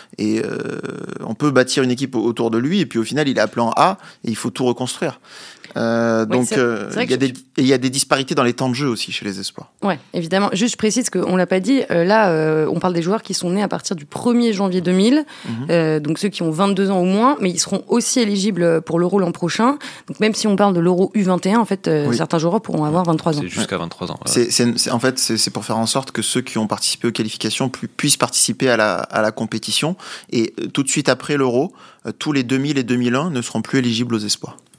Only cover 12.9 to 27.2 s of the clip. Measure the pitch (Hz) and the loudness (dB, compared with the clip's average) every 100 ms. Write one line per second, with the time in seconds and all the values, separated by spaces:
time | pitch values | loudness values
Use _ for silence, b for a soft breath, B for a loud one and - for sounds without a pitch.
12.9 | 170 165 214 - 190 180 190 202 175 - | 0 0 -2 -4 -4 -2 -2 -2 -4 -6
13.9 | 180 147 - 240 240 233 196 196 180 175 | -8 -8 -4 0 2 2 2 0 0 2
14.9 | 185 208 294 294 B B 113 143 170 160 | 4 4 4 0 B B -6 0 2 2
15.9 | 156 151 160 202 - 170 156 202 196 196 | 0 0 -2 -2 -2 -2 2 2 2 2
16.9 | 190 180 196 247 294 190 170 - 196 - | 2 2 4 2 2 0 -2 -2 -4 0
17.9 | 240 226 262 220 202 202 175 170 165 160 | 0 2 2 2 2 0 2 2 2 2
18.9 | 165 175 196 180 170 170 - 233 285 B | 0 2 2 0 0 -2 2 2 0 B
19.9 | B - 156 214 214 214 190 202 175 170 | B -14 -2 0 2 2 4 4 4 4
20.9 | 180 196 214 185 180 185 226 214 196 170 | 4 2 2 2 2 2 2 2 -2 0
21.9 | 156 147 117 160 170 165 208 - - 151 | 0 2 0 0 0 2 0 -2 -2 0
22.9 | 160 175 160 - 147 92 - 110 92 85 | 2 2 0 0 -2 -2 -4 -2 -4 -4
23.9 | - 87 - - - 117 - 120 113 - | -6 -8 -6 -2 2 2 2 2 2 0
24.9 | 117 131 127 - 110 - - 104 110 113 | 0 0 0 -2 0 -2 -4 -4 -2 0
25.9 | 135 131 - 107 127 127 113 107 107 - | -2 -4 -4 -2 -2 -2 -2 -2 -2 -2
26.9 | - 120 117 | -2 -2 -2